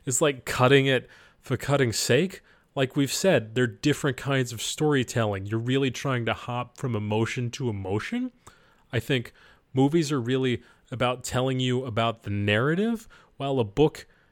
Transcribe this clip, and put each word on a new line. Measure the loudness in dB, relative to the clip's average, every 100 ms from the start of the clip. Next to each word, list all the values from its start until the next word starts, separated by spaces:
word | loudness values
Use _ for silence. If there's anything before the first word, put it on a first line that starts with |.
| -4
as, | 0
like, | 0 0 -6
cutting | 2 6 6 6
it | 0 -2 -20 -20 _
for | -6 -4
cutting's | 0 2 2 0
sake. | 2 2 2 -4 _ _ _ -2
Like | -2 0
we've | 0
said, | 2 4 4 2 0
they're | 0
different | 0 0 0 0 -4
kinds | -2 -2 -2
of | -4
storytelling. | -8 -2 2 2 0 0 0 -2 -2
You're | -4
really | 0 0 0
trying | -2 -4 -2 -2
to |
hop | -4 -4 -8 -8 -8
from | -4 -4
emotion | -2 0 0 -2 -6
to | -4 -6
emotion. | -4 -4 -4 -4 -6 -6 -10 -20 _ _ _ _
I | -6
think | -2 -2 -4 -14 -20 _ _
movies | 2 2 4 0
are | -2
really | 0 0 0 -2 -6 _ -14
about | -4 -2 -2
telling | -4 -2 0 0
you | 0 -2 -2
about | -2 -2 -2
the | -6
narrative, | -4 2 2 2 0 -2 -4 -10 -20 _ -10
while | -4 -2
a |
book | -2 2 2 2 -20 _ _